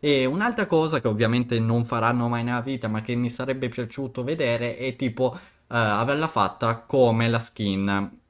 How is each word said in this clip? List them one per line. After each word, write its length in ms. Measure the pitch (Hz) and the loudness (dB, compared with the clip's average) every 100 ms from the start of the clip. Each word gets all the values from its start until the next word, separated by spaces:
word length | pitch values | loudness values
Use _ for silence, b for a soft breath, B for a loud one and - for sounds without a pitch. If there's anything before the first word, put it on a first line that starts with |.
E 240 | 147 139 | 0 2
un'altra 420 | 131 170 226 226 196 | 2 0 -2 -2 2
cosa 340 | 165 156 143 | 2 2 0
che 60 | 120 | 0
ovviamente 540 | 107 113 123 123 117 | 2 2 2 0 0
non 240 | 113 117 | 2 0
faranno 420 | 117 120 113 123 117 | 0 0 2 2 0
mai 160 | 120 | -2
nella 200 | 120 120 | -2 -4
vita, 260 | 131 131 110 | -4 -4 -4
ma 120 | 107 | -4
che 140 | 110 | -2
mi 160 | 120 120 | -2 -2
sarebbe 380 | 120 131 131 127 | -4 -4 -4 -4
piaciuto 560 | 123 117 - 131 127 | -6 -8 -8 -8 -6
vedere, 520 | 123 165 127 117 120 - | -4 -2 0 0 -2 -4
è 200 | 131 123 | -6 -2
tipo, 380 | 131 113 127 | -4 0 -2
eh, 420 | 147 - _ _ 120 | -2 -14 _ _ 0
averla 500 | 110 104 120 143 160 | 2 2 2 0 0
fatta 520 | - 95 - 117 113 | 2 0 0 -2 -2
come 500 | - 135 123 113 117 | 0 4 6 4 2
la 100 | 117 | 0
skin, 800 | 113 - 101 95 101 98 98 - | -4 -4 -2 0 0 0 -2 -10